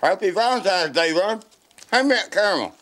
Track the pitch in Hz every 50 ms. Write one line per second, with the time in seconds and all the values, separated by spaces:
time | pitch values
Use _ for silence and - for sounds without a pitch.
0 | - 143 185 190 214 196 180 185 226 240 254 247 214 185 196 180 170 160 139 160
1 | 165 165 160 160 185 208 220 220 208 _ _ _ _ _ _ - - _ - 240
2 | 262 277 269 240 202 - - - 208 208 196 156 113 87 - _